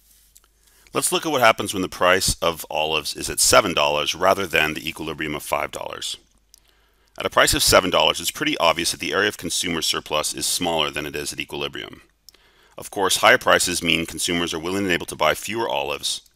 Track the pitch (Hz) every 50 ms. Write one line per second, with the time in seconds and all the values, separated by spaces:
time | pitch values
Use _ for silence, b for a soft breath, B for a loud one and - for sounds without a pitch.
0 | _ _ _ _ _ _ _ - b b b b b b b b b b - 131
1 | - - 180 175 - 165 147 131 120 110 113 - 110 95 - 95 90 82 - -
2 | 95 90 92 95 - - - - 82 85 82 78 - - - 78 78 78 80 78
3 | 73 - - 80 78 82 73 - - - 127 127 113 92 - 80 73 73 73 76
4 | 73 - - 80 90 95 95 98 98 82 78 78 78 78 78 - - 104 - -
5 | 82 78 78 73 80 76 76 73 - - 76 73 71 69 - - 50 50 50 -
6 | - - - - _ _ _ _ _ _ _ b b b b b b b b b
7 | b b b - - - - 123 139 151 - 147 - - - 101 92 90 82 80
8 | 78 80 80 - 85 - - - 151 147 98 - 82 82 78 82 82 - - -
9 | 87 76 71 95 101 107 - - - 85 - - - 87 85 80 78 - - 82
10 | - - 78 76 73 - - 73 76 - - - 87 85 85 80 76 71 69 73
11 | 73 71 69 76 71 69 73 69 71 - 78 71 69 69 69 67 52 - - -
12 | - _ _ _ _ b b b b b b b b b b - - - - 104
13 | 95 92 - - - 110 123 123 - 98 90 90 - 90 87 82 87 82 82 82
14 | 82 - - 78 - - 87 85 85 82 85 80 78 87 95 101 101 92 87 78
15 | - - - - 78 76 78 - - - 104 113 113 - 65 69 69 71 73 71
16 | - - - - - _ _